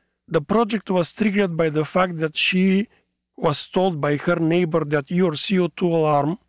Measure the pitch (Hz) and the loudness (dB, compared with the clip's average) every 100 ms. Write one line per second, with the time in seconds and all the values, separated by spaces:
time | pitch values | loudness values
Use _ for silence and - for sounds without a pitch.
0 | _ _ - 165 147 220 226 220 - 180 | _ _ -4 -4 0 0 2 -2 -2 -2
1 | 160 - 214 196 196 160 160 151 147 185 | -2 -2 0 2 0 0 0 0 -2 0
2 | 185 165 160 - - 185 190 190 214 _ | -2 -2 -4 -2 -2 2 2 2 -2 _
3 | _ _ _ - 165 143 - 190 190 156 | _ _ _ -4 -2 -2 -2 0 0 0
4 | 147 147 - 170 160 175 175 165 147 147 | -2 -2 0 0 2 2 0 0 0 -2
5 | 139 180 185 147 - 190 175 - 180 165 | -2 0 0 0 -2 0 0 -2 0 2
6 | 156 147 143 - | 2 2 0 -4